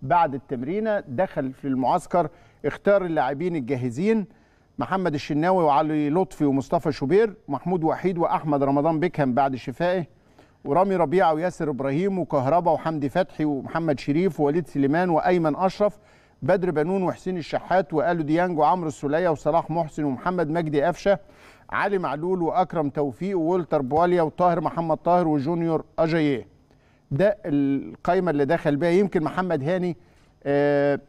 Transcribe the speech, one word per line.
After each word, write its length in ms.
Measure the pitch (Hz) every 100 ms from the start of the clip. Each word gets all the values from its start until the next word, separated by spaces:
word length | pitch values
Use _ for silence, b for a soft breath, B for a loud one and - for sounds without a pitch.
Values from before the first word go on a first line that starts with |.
بعد 320 | 131 170 160
التمرينه 680 | 131 - 123 127 202 220 208 -
دخل 440 | 120 185 156 135
في 160 | 131 143
المعسكر، 600 | 131 127 170 - 180 151 b b b
اختار 400 | 143 - 196 202
اللاعبين 520 | 180 156 127 143 180 170
الجاهزين، 720 | 117 127 123 117 202 226 180 b b b b -
محمد 360 | 123 185 175
الشناوي 500 | 143 - 147 175 190
وعلي 460 | 156 143 156 151 147
لطفي 340 | 170 185 -
ومصطفى 480 | 147 135 - 139 160
شوبير، 420 | - 139 190 226 - -
محمود 360 | 135 175 180
وحيد 340 | 156 127 185 170
واحمد 440 | 170 175 151 143
رمضان 380 | 139 143 156 160
بيكهام 340 | 175 - 135
بعد 220 | 123 139 127
شفائه، 480 | - 120 175 185 147 _ b b b b
ورامي 320 | 139 156 196 185
ربيعه 380 | 151 180 170
وياسر 360 | 156 180 - 156
ابراهيم 480 | 127 135 143 196 190
وكهربا 520 | 160 147 127 170 170
وحمدي 380 | 147 160 156 135
فتحي 360 | 175 190 -
ومحمد 540 | 151 139 - 165 165 143
شريف 420 | - 147 190 156
ووليد 260 | 143 165 -
سليمان 440 | 143 135 160 180
وايمن 460 | 156 180 180 156 143
اشرف، 420 | 190 - 208 - b b b b
بدر 280 | 135 190 180
بنون 320 | 151 156 196
وحسين 340 | 175 123 185 180
الشحات 580 | - 135 - 185 190
والو 280 | 156 165 170
ديانج 360 | 151 160 180 156
وعمرو 300 | 151 180 156
السوليه 400 | - 143 156 180
وصلاح 420 | 147 151 160 156
محسن 340 | 165 156 -
ومحمد 460 | 147 123 170 180 151
مجدي 320 | 156 156 143
قفشه، 360 | 156 - 196 190 B B B B B
علي 280 | 117 196 196
معلول 440 | 156 147 175 185
واكرم 480 | 160 156 180 170 143
توفيق 480 | 156 147 - 190 190
وولتر 440 | 160 185 160 151
بواليا 400 | 127 151 180 175
وطاهر 380 | 156 - 180 170
محمد 360 | 151 135 165 151
طاهر 320 | 175 175 165
وجونيور 560 | 151 135 170 165 151 - -
اجاييه. 480 | 160 165 147 123 - _ _ b b b -
ده 280 | 139 202 - 175
القايمه 840 | 143 139 139 87 - - 185 180
اللي 140 | 143
دخل 320 | 139 165 160 143
بيها. 140 | 170
يمكن 320 | 175 196 185
محمد 400 | 156 180 180 156
هاني، 340 | 139 185 180 - b b b b
آه، 560 | 139 143 143 143 143 139